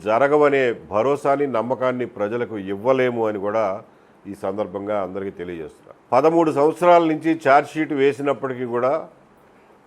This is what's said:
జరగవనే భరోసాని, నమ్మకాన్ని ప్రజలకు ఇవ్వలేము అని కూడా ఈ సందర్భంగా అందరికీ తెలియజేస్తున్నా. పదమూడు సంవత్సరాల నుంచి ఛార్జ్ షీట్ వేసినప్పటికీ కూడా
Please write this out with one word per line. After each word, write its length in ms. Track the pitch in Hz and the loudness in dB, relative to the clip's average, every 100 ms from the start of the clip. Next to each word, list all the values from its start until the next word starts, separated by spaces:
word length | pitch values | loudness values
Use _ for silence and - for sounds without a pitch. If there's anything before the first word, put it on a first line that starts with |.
| 92 | 0
జరగవనే 560 | 113 139 151 147 139 127 101 76 | 2 4 4 4 2 0 -2 -4
భరోసాని, 520 | 101 127 143 143 139 143 117 | 0 0 0 0 0 0 -2
నమ్మకాన్ని 500 | 117 120 127 127 117 - | -2 -2 -2 -2 -6 -6
ప్రజలకు 400 | 104 120 113 110 95 | -4 -4 -6 -8 -8
ఇవ్వలేము 480 | 98 117 131 127 117 110 | -4 0 2 2 0 -2
అని 100 | 104 101 | -2 -4
కూడా 200 | 110 104 101 - _ _ _ 98 | -2 -2 -4 -12 _ _ _ -18
ఈ 40 | 98 | -10
సందర్భంగా 520 | 98 101 98 98 101 104 92 | -8 -6 -6 -6 -4 -4 -4
అందరికీ 260 | 95 98 92 | -8 -10 -10
తెలియజేస్తున్నా. 520 | 87 85 76 - - - - | -12 -12 -14 -18 -20 -18 0
పదమూడు 360 | 123 156 170 160 139 | 2 4 4 2 2
సంవత్సరాల 440 | 151 160 175 175 165 | 0 2 6 6 6
నుంచి 180 | 151 156 160 | 0 -2 0
ఛార్జ్ 280 | 143 139 143 | 4 4 2
షీట్ 200 | 156 147 147 | -4 -4 0
వేసినప్పటికీ 680 | 139 131 143 131 131 123 123 | 0 0 -2 -4 -4 -6 -6
కూడా 200 | 120 127 160 170 - _ _ _ _ _ _ | -2 -2 -2 -6 -20 _ _ _ _ _ _